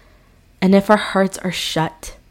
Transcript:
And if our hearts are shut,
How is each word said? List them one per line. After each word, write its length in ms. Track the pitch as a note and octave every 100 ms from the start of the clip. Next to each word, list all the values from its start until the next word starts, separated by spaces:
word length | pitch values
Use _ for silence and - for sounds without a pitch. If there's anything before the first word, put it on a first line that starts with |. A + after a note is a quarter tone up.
| _ _ _ _ _ _
And 140 | F#3+
if 160 | G3 G3
our 60 | G#3
hearts 420 | - F#3+ F#3+ -
are 140 | F#3
shut, 640 | E3 - E3 D#3+ - - - _